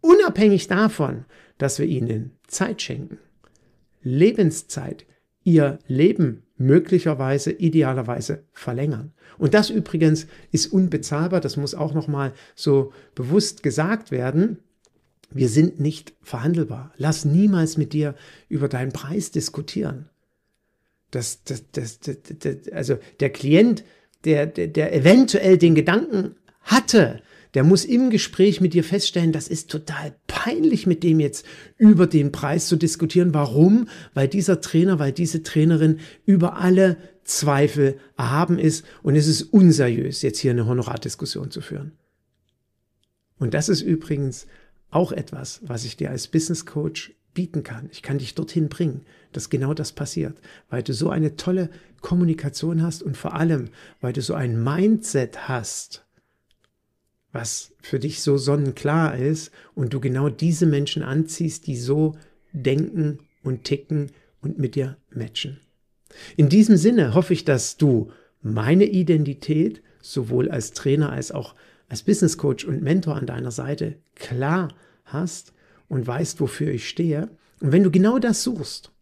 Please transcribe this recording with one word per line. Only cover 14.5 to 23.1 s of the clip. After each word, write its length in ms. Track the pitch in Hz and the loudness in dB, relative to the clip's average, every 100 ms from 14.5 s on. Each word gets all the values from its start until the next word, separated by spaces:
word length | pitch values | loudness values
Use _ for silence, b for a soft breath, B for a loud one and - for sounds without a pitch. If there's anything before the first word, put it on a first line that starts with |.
| 208 _ _ _ _ _ _ _ | -2 _ _ _ _ _ _ _
Wir 180 | 135 127 | -2 0
sind 320 | 113 165 - | 4 2 2
nicht 340 | 143 156 - _ | -4 -4 -16 _
verhandelbar. 680 | - 117 131 170 156 117 135 _ | -14 -6 -2 -2 -4 -8 -14 _
Lass 280 | 143 156 | -4 -2
niemals 520 | 147 160 208 190 160 160 | 0 4 4 2 0 0
mit 160 | 139 | -2
dir 220 | 151 151 139 B B B | -2 -4 -6 B B B
über 200 | 143 139 | -4 -2
deinen 240 | 131 131 | -2 -6
Preis 380 | 131 139 160 156 | -8 -8 -6 -6
diskutieren. 800 | - - - 151 - 139 131 151 _ _ _ _ _ _ _ _ _ _ | -6 -6 -8 -10 -8 -6 -8 -14 _ _ _ _ _ _ _ _ _ _
Das, 340 | 127 117 - | -10 -8 -12
das, 200 | - 131 _ | -12 -12 _
das, 280 | - 117 - | -10 -10 -12
das, 160 | - 139 - 156 | -12 -12 -14 -10
das, 340 | 143 135 - | -8 -8 -10
also 260 | - 123 139 B | -10 -4 -4 B